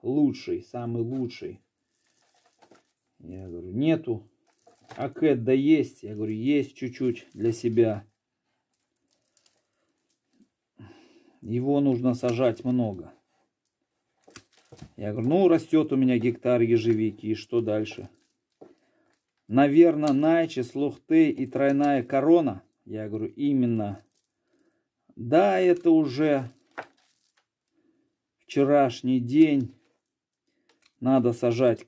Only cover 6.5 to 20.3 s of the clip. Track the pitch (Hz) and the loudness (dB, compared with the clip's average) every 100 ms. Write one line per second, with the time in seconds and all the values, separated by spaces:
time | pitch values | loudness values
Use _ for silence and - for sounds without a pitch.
6.5 | 147 - - 127 - 127 120 - - 113 | 0 -2 -8 -12 -4 -4 -4 -10 -4 -4
7.5 | 113 120 113 110 104 - _ _ _ _ | -2 0 2 2 0 -10 _ _ _ _
8.5 | _ _ _ _ _ _ _ _ _ _ | _ _ _ _ _ _ _ _ _ _
9.5 | _ _ _ _ _ _ _ _ _ _ | _ _ _ _ _ _ _ _ _ _
10.5 | _ _ - 101 - _ _ _ _ 95 | _ _ -20 -20 -20 _ _ _ _ -8
11.5 | 120 135 143 139 120 127 123 123 117 127 | -4 0 0 0 0 0 -2 -2 0 -2
12.5 | 113 131 123 113 92 - - _ _ _ | -2 -2 -2 -2 -6 -14 -20 _ _ _
13.5 | _ _ _ _ _ _ _ _ - - | _ _ _ _ _ _ _ _ -20 -20
14.5 | _ _ - - - 104 110 120 175 180 | _ _ -20 -20 -12 -10 -6 0 2 4
15.5 | 165 - 156 156 135 131 120 120 117 123 | 4 2 0 2 2 2 2 0 0 0
16.5 | 123 117 117 113 110 110 104 107 107 - | 2 4 2 2 0 -2 -4 -6 -6 -4
17.5 | 120 110 107 107 - - _ _ _ _ | -2 0 -2 -4 -10 -18 _ _ _ _
18.5 | _ - _ _ _ _ _ _ _ - | _ -20 _ _ _ _ _ _ _ -4
19.5 | 117 143 151 170 151 151 135 156 | 2 4 6 6 4 0 0 2